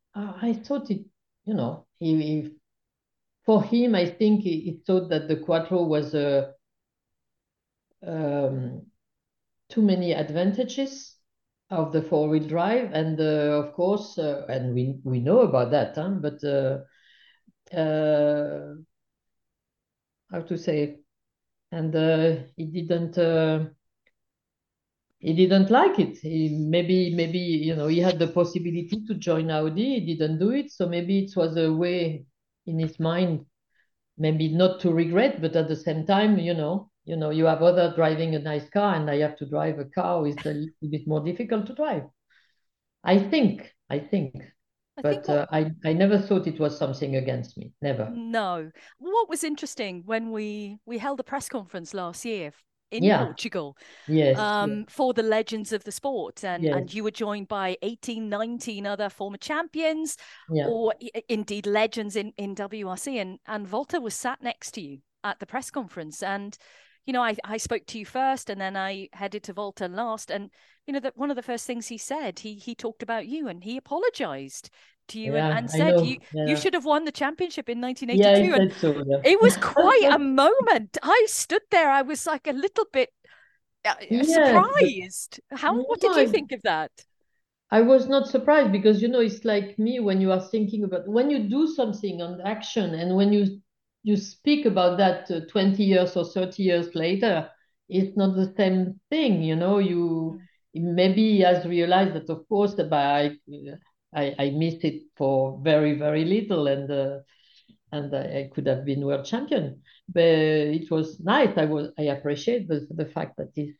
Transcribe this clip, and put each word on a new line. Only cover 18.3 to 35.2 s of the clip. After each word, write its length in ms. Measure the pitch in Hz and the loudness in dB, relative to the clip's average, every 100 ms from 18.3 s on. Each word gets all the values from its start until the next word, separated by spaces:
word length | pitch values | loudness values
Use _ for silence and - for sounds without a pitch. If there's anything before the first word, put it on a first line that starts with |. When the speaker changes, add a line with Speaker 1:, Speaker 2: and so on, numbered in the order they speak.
| 147 147 147 147 151 160 _ _ _ _ _ _ _ _ _ _ _ _ _ _ | 0 -2 -6 -12 -18 -20 _ _ _ _ _ _ _ _ _ _ _ _ _ _
Speaker 1:
how 100 | 175 | -10
to 160 | 165 165 | -6 -4
say 260 | 170 151 | -2 0
it? 180 | 147 - _ _ _ _ _ _ _ | -2 -6 _ _ _ _ _ _ _
And, 220 | 165 160 160 | -6 -2 2
uh, 480 | 160 160 165 160 - - | 2 4 2 0 -6 -12
he 100 | 160 | -8
didn't, 520 | 170 160 170 165 175 | -6 -2 -2 0 0
uh, 480 | 165 160 160 156 156 - _ _ _ _ _ _ _ _ _ _ _ _ _ _ | 2 4 2 0 -2 -8 _ _ _ _ _ _ _ _ _ _ _ _ _ _
he 140 | 147 | -2
didn't 380 | 165 185 196 190 | 4 6 6 6
like 280 | 247 381 370 | 6 4 2
it. 200 | 160 - | 0 -4
He, 320 | 156 160 156 | -6 -2 0
maybe, 640 | 151 151 175 175 185 180 | 0 0 0 2 2 2
maybe, 240 | 175 165 180 | 0 -2 -2
you 360 | 175 160 156 | -2 -2 0
know, 140 | 160 147 | -2 0
he 100 | 170 | 2
had 200 | 180 165 | 2 2
the 100 | 160 | 0
possibility 720 | 175 175 180 170 170 170 214 214 | 2 0 -2 -4 -6 -6 -8 -6
to 80 | |
join 360 | 196 175 160 160 | -6 -2 -2 0
Audi. 500 | 156 156 160 254 254 | -2 -2 -2 -2 -2
He 140 | 165 | -4
didn't 240 | 156 156 160 | -2 -2 0
do 120 | 196 | 0
it. 200 | 269 - | 0 -4
So 180 | - 180 | -4 -4
maybe 360 | 170 175 196 | -2 0 -2
it 120 | 196 185 | 0 -2
was 200 | 160 160 | -2 0
a 160 | 160 | 0
way 540 | 160 175 180 165 151 - _ _ _ - | 2 0 -2 -4 -6 -12 _ _ _ -6
in 120 | 160 | -4
his 220 | 160 - | -4 -2
mind, 440 | 160 175 180 151 - _ _ _ _ _ _ - | -2 0 0 -2 -6 _ _ _ _ _ _ -2
maybe 320 | 156 156 160 | 0 2 2
not 320 | 165 185 185 | 4 4 4
to 120 | 180 | 0
regret, 480 | 165 165 180 | 2 2 2